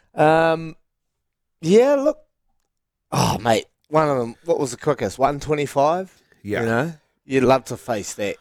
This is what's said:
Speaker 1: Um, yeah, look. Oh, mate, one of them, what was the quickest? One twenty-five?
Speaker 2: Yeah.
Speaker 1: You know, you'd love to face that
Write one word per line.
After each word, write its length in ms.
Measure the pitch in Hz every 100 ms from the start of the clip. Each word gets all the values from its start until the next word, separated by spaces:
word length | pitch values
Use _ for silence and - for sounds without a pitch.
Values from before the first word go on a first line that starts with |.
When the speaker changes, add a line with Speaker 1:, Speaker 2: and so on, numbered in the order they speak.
| _
Speaker 1:
Um, 600 | - 156 160 165 160 160 - _ _ _ _ _ _ _ _
yeah, 360 | 160 214 269 285
look. 220 | 277 - _ _ _ _ _ _ _ _ -
Oh, 260 | - 117 -
mate, 280 | 117 110 - _ -
one 200 | 151 151
of 100 | 135
them, 180 | 117 113 165
what 120 | 165
was 120 | 135
the 80 | 117
quickest? 400 | 151 131 101 -
One 200 | 135 143
twenty-five? 840 | 120 147 139 143 147 180 185 _ _ _
Speaker 2:
Yeah. 180 | 101 95
Speaker 1:
You 60 | 113
know, 260 | 117 165 156 _ _
you'd 200 | - 135
love 200 | 123 131 -
to 100 | 120
face 380 | - 110 92
that 220 | - 101 -